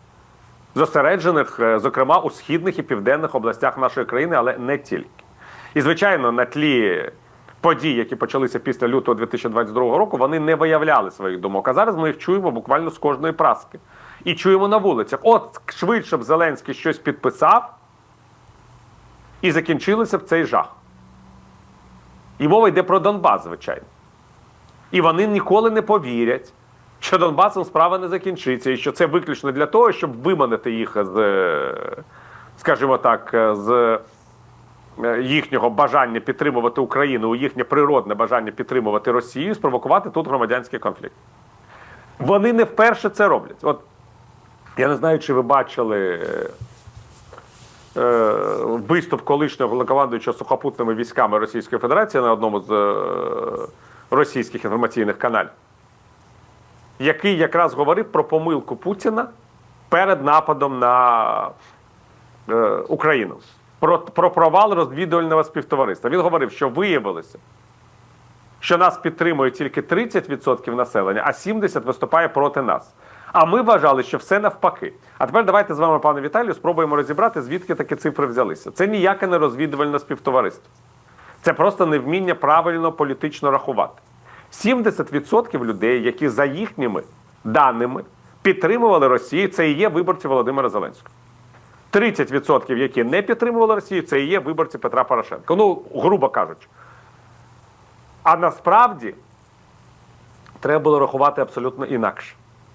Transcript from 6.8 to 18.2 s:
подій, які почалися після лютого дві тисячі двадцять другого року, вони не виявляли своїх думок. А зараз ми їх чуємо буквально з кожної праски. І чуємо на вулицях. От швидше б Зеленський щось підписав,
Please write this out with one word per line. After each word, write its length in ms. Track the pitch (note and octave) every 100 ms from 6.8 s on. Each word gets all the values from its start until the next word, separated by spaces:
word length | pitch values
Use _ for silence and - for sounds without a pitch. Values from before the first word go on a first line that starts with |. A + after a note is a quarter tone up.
| G#2 E2+ B1+ - _ - - -
подій, 320 | E3+ D#3+ D3+
які 220 | A#2+ A2 B2
почалися 420 | A#2 C3+ B2+ D#3
після 300 | - A#2+ A#2+
лютого 260 | C3 B2
дві 120 | A2 A2+
тисячі 220 | A#2 A#2+
двадцять 260 | A2 A2
другого 240 | A2 B2 C#3+
року, 180 | G#3+ C3
вони 240 | C3 D#3+
не 140 | D#3
виявляли 560 | D#3 D#3+ D#3 D#3 C3+ G2
своїх 300 | - F#2+ F#2
думок. 280 | F#2+ G2 B2+
А 60 |
зараз 220 | C3 A3 F3
ми 120 | D#3+
їх 100 | D3+
чуємо 320 | - G3 F3+
буквально 400 | A#2 A2+ C#3 E3
з 80 | D#3+
кожної 340 | D3 C3 D#3+
праски. 460 | D#3+ D#3 A2+ - - - - - -
І 100 | E3+
чуємо 340 | E3 F#3 F#3+ G3+
на 80 | G#3+
вулицях. 440 | G3 B2+ G#2 C3+
От 380 | A3+ A3+ - - -
швидше 500 | - F3+ A3+ D#3 D#3
б 60 |
Зеленський 520 | A#2 D#3+ E3 C3 -
щось 240 | C3 E3 -
підписав, 760 | - C#3 C3+ - D#3+ G#3+ B3 - _ _ _ _